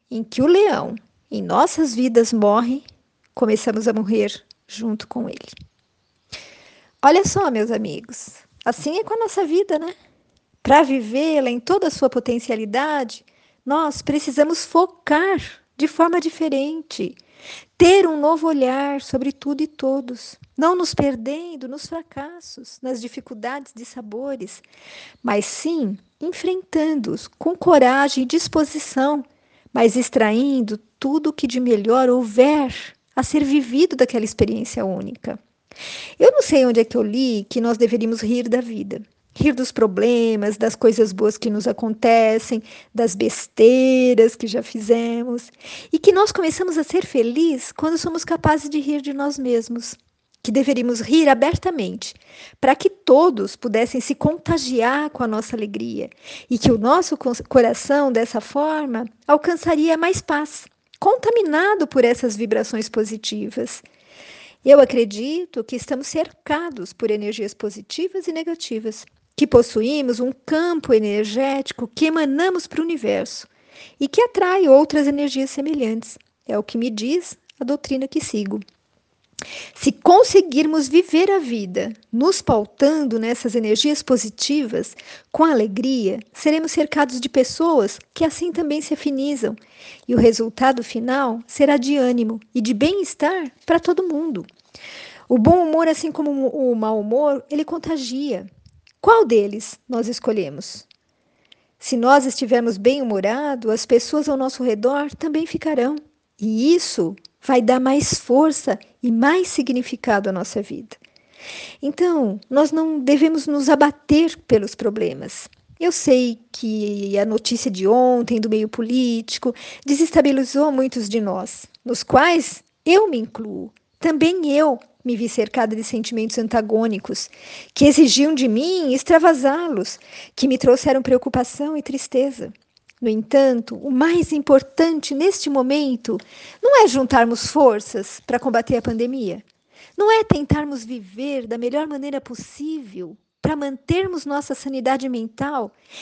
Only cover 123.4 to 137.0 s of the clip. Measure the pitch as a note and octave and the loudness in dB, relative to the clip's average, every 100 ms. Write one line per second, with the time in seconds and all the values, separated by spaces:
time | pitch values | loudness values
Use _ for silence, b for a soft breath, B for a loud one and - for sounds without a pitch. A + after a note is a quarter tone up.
123.4 | G#3+ F#3+ G#3+ - _ _ E4 D#4 D#4+ F#4 | -12 -12 -14 -18 _ _ -2 2 2 2
124.4 | D4+ C#4 D#4 A#3+ - _ B3+ A#3 A#3 - | 0 2 2 0 -8 _ -6 -4 -2 -2
125.4 | G#3+ - A3+ A3 A3 A3+ A3 A3+ A3 B3 | -2 -2 -2 -4 -6 -6 -6 -4 -4 -4
126.4 | A3 A#3 G#3+ G#3+ A3+ G3 - - - B | -2 -2 0 0 0 -2 -6 -10 -10 B
127.4 | B B B - C#4+ C#4+ C#4 A#3+ C#4+ D4+ | B B B 4 6 8 6 6 2 2
128.4 | B3+ G#3+ D#4+ F#4 D4+ C4 - E4 E4+ D4 | 2 0 0 0 0 -2 4 6 6 4
129.4 | C4+ D4 F4 A3+ - - B B B - | 2 0 -2 -4 -6 -10 B B B -4
130.4 | C4 B3+ B3+ C4 D4+ C4+ C4 B3+ C4 B3+ | 0 2 4 4 4 0 2 0 0 -4
131.4 | B3 - D4 D4+ C#4+ C4+ - C4 C#4 B3 | -4 -6 -6 -6 -6 -10 -4 -2 -2 -4
132.4 | - - _ _ _ _ A#3+ A3 A3 C#4 | -14 -16 _ _ _ _ -2 -2 2 4
133.4 | C4+ A#3+ A#3 A#3 C#4 B3+ D#4+ F4 D#4 D4+ | 4 2 -4 -8 -4 0 2 2 0 -2
134.4 | C#4+ C4+ C4+ - E4 D#4+ - C#4 F4+ G4 | 4 4 4 2 2 0 -4 0 0 0
135.4 | D4+ C#4 B3+ D4 C#4+ A#3 - A3 B B | -2 0 0 0 0 -4 -4 -8 B B
136.4 | B B A#4+ C#5 G#4 C4 | B B 4 6 6 4